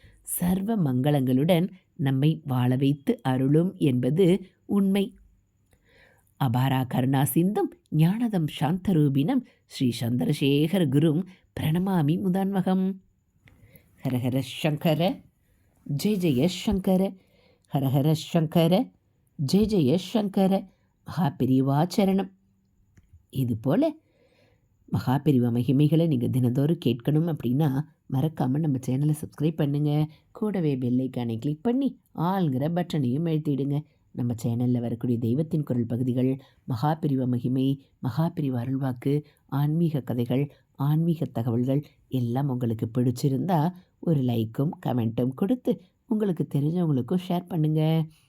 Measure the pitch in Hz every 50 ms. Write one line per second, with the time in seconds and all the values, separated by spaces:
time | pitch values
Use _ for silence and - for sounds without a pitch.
0 | - - - _ _ - - - 175 175 185 190 196 208 233 214 170 139 127 123
1 | 127 147 147 143 131 127 131 127 143 170 190 160 175 190 - - _ _ _ -
2 | 156 139 135 131 139 156 160 - - 143 127 127 123 123 127 127 139 135 143 147
3 | - - 226 - - 135 131 127 131 135 147 156 170 190 185 - 170 147 123 123
4 | 127 127 135 170 196 165 180 196 190 - _ _ _ - 202 202 196 196 190 202
5 | 196 - - - - _ _ _ _ _ _ _ _ _ _ _ _ _ _ _
6 | - _ _ _ _ _ _ - 147 127 113 123 127 135 131 131 131 123 - -
7 | 127 131 139 135 139 147 - 160 170 185 214 202 - - - - _ - - 151
8 | 156 170 196 226 247 226 214 185 156 143 - - 156 131 170 185 - - 185 156
9 | 147 147 135 127 147 185 277 254 - - _ _ _ _ - - 139 123 113 -
10 | 123 113 123 123 - - 151 - 151 139 139 143 151 160 175 202 175 139 127 143
11 | 151 170 143 160 190 - - _ _ _ - - - 151 156 180 185 196 190 175
12 | 151 139 160 190 214 190 180 190 190 190 196 190 185 196 185 190 190 190 196 190
13 | _ _ _ _ _ _ _ _ _ - _ _ - - - - _ _ _ _
14 | - 139 127 127 113 127 120 135 131 - - - - 160 147 143 - 175 151 147
15 | 170 196 285 - - - _ _ _ _ _ _ _ _ _ _ - - 143 139
16 | - 208 214 190 175 175 123 120 139 180 180 - - - 202 190 190 202 185 185
17 | 190 196 190 - _ _ _ _ _ _ _ _ _ _ - 143 135 135 123 147
18 | 135 151 160 156 - - - 170 160 156 - 180 165 170 180 196 262 - _ _
19 | _ _ _ _ _ _ _ - 151 131 180 196 220 202 214 190 151 123 143 185
20 | 180 - - 233 208 196 190 208 190 190 196 190 - - - _ _ _ _ _
21 | - - - - - 139 - - 131 120 131 131 131 135 139 143 165 180 - -
22 | 202 190 190 190 190 - - _ _ _ _ _ _ _ _ _ _ _ _ -
23 | _ _ - - _ _ - 131 131 117 117 110 110 - 151 220 302 330 311 -
24 | _ _ _ _ _ _ _ _ _ _ _ _ _ _ _ _ _ - - 110
25 | - - 123 139 135 160 143 123 120 120 117 120 123 - 135 135 147 147 160 160
26 | 170 165 147 120 120 113 113 127 123 123 120 135 139 147 175 170 - 123 117 120
27 | - - 147 151 165 175 156 147 - 117 123 139 160 143 131 135 151 - _ _
28 | _ - 139 131 139 156 160 - 156 127 131 147 165 151 135 127 131 - 127 131
29 | 147 151 151 - - - - - 143 160 156 - 160 139 143 143 151 147 147 151
30 | 151 151 - - _ _ - - - 214 196 196 170 151 139 127 127 120 123 127
31 | 131 131 131 127 120 117 113 113 117 143 151 156 - 233 240 262 277 254 - -
32 | _ _ - - 156 175 190 196 185 151 127 127 139 160 170 180 175 160 - 156
33 | 135 123 120 147 170 165 160 156 151 156 143 131 139 139 143 147 151 _ _ _
34 | _ _ - - 123 120 120 113 - 123 117 117 123 123 123 120 120 117 120 113
35 | - 123 120 113 117 113 120 139 165 156 - 160 143 - 131 123 117 113 120 117
36 | 127 127 120 127 127 131 131 135 - - _ _ - - 135 107 - 151 160 156
37 | - 147 135 131 127 123 123 120 120 123 127 135 131 135 139 139 - _ _ -
38 | - 131 110 - 160 170 175 - 151 135 127 123 117 127 131 135 139 135 123 127
39 | - 139 143 147 147 - _ _ _ - - 135 143 147 151 165 175 160 156 143
40 | 120 - 117 123 120 117 123 131 143 143 - _ _ _ _ - 139 143 151 156
41 | 165 170 165 156 143 127 - 123 117 127 113 120 123 131 135 143 151 - _ _
42 | _ - - 131 123 117 120 131 143 143 127 123 120 113 113 113 - 110 113 127
43 | 123 127 123 123 - 143 135 127 - 175 190 160 143 175 180 - - _ _ -
44 | - 180 165 143 127 123 120 113 113 113 113 - 139 160 - - - - 120 123
45 | 113 113 113 117 123 127 131 - 196 196 254 247 - - 214 - - _ _ _
46 | _ - 226 214 214 202 170 - 147 - - 147 139 151 165 180 175 160 147 127
47 | 120 117 185 185 180 - 175 175 180 - - 156 151 156 156 156 156 156 160 160
48 | 156 160 - _ _